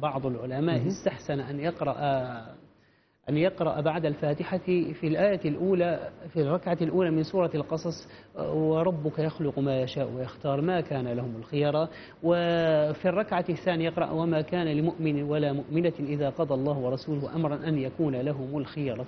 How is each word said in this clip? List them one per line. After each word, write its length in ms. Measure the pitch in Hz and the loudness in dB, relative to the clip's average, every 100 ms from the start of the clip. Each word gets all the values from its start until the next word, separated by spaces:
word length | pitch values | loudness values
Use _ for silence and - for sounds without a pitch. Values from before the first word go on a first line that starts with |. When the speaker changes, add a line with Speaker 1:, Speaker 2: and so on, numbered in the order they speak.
Speaker 1:
بعض 240 | 147 135 | -4 -2
العلماء 540 | 131 117 127 131 165 160 | -2 -2 -4 0 2 2
Speaker 2:
مهم. 80 | 147 | 0
Speaker 1:
استحسن 520 | 190 - 139 - 139 | 0 -2 -2 -4 -4
أن 200 | 131 143 | -4 -4
يقرأ، 340 | 160 170 143 - 143 135 127 120 113 - - _ _ _ _ _ - | -4 -2 -2 0 0 0 -2 -8 -14 -20 -20 _ _ _ _ _ -2
أن 80 | 147 | 2
يقرأ 440 | 180 185 160 - | 2 2 0 2
بعد 240 | 151 170 | 0 0
الفاتحة 520 | 156 147 147 151 175 185 - 180 156 | -2 0 -2 -2 -2 -4 2 2 0
في 140 | 156 156 | -2 0
الآية 320 | 160 208 190 | 2 2 2
الأولى، 640 | 156 147 185 180 175 160 - - 156 | 0 0 2 2 2 0 -6 -12 -4
في 120 | 165 | 0
الركعة 360 | 143 175 185 170 | 2 2 0 0
الأولى 300 | 160 175 175 | 2 2 4
من 120 | 160 | 2
سورة 280 | 156 190 170 | 2 2 2
القصص: 520 | 156 - 160 170 160 - - - | 0 -2 -4 -4 -6 -14 -20 -16
"وربك 840 | 151 151 156 156 160 175 160 151 156 | -8 -2 2 2 4 2 0 -2 0
يخلق 400 | 156 156 147 139 | -2 0 -2 0
ما 220 | 139 131 | 0 0
يشاء 280 | 127 - 123 | 0 -2 -4
ويختار 500 | 127 127 - 147 139 | -4 -8 -4 -2 0
ما 200 | 165 180 | 2 0
كان 260 | - 139 123 | 0 -2 -2
لهم 280 | 120 123 | -2 -4
الخيرة". 540 | 113 113 147 147 147 160 - - - | -8 -4 0 2 2 0 -6 -18 -2
وفي 800 | 165 175 170 170 165 156 151 151 | 2 4 4 4 4 4 2 2
الركعة 400 | 180 175 214 180 180 | 0 0 0 -2 0
الثانية 360 | 160 185 165 | -2 0 0
يقرأ: 260 | 165 165 165 | 0 0 0
"وما 300 | 156 165 156 | 0 2 2
كان 260 | 156 180 160 | 2 0 2
لمؤمن 560 | 147 165 165 160 143 | 2 0 0 0 0
ولا 300 | 143 151 147 | 0 2 2
مؤمنة 400 | 139 - 156 175 160 | 0 0 2 2 0
إذا 300 | 143 147 143 | -2 0 0
قضى 240 | 135 156 | 0 0
الله 240 | 131 139 139 | 2 2 0
ورسوله 580 | 123 131 - 143 139 | 0 -2 -2 -4 -2
أمرا 200 | 165 156 143 160 | -2 0 0 0
أن 100 | 151 | 0
يكون 380 | 131 - 156 | 0 0 0
لهم 420 | 127 139 135 131 147 | 2 -2 -2 -4 -4
الخيرة 500 | 127 156 135 110 | -4 -4 -4 -4